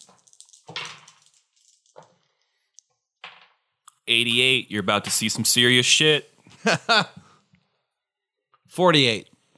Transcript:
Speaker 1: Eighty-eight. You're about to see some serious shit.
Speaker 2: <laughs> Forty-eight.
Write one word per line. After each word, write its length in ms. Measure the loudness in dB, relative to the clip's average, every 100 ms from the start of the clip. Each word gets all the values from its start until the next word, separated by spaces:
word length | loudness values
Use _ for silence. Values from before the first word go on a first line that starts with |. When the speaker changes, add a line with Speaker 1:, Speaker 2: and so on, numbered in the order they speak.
| _ _ _ _ _ _ -20 -16 -16 -18 -20 _ _ _ _ _ _ _ _ -20 -20 _ _ _ _ _ _ _ _ _ _ _ -20 -20 _ _ _ _ _ _ -2
Speaker 1:
Eighty-eight. 640 | 0 0 0 0 0 -4
You're 100 | -4
about 240 | -2 -2
to 60 | -2
see 180 | -4 -4
some 160 | -2
serious 420 | -2 2 2 2 2
shit. 420 | 2 2 0 -4 _ _ -6
Speaker 2:
<laughs> 40 | -4 -2 0 -2 -2 -10 -20 _ _ _ _ _ _ _ _ _ _ _ _ _ _
Forty-eight. 600 | 0 2 4 2 -2 -10 _ _